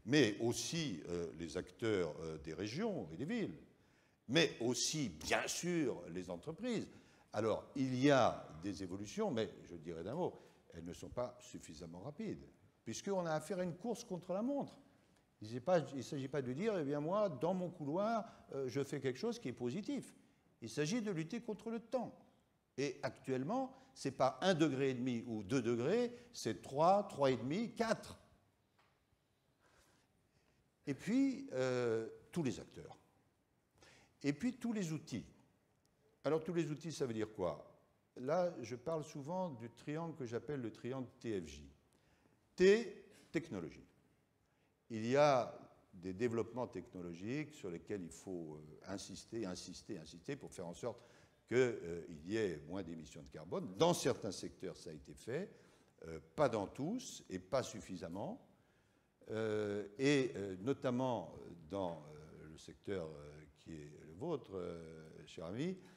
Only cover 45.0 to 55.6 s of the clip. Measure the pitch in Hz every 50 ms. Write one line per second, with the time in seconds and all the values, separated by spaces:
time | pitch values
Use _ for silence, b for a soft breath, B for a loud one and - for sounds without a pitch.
45 | 110 117 127 139 147 147 139 123 110 - - - - - - - _ _ - 95
46 | 85 92 92 92 120 123 113 117 107 - - 123 123 98 - 95 85 - - 92
47 | 87 87 85 82 95 107 127 151 156 - - - - 95 85 85 82 - 107 101
48 | 87 82 - - - 101 92 87 82 76 76 78 76 76 76 - - - 95 104
49 | - - 98 90 - - - 117 110 92 90 87 - 92 85 - - - 113 87
50 | 78 78 - 85 - - 143 135 - 82 - - 90 85 87 - - 120 110 -
51 | B B B B B B B B B - 110 123 131 120 110 92 - 85 85 85
52 | 80 - 87 76 76 87 104 113 110 95 82 73 71 76 87 98 95 85 85 82
53 | 78 73 - 80 73 - - 82 78 85 135 185 - - 92 101 156 175 170 -
54 | - 143 113 - - 107 87 - - 87 - - - 90 80 - - 87 78 76
55 | 71 - 76 - - 107 120 156 196 202 B B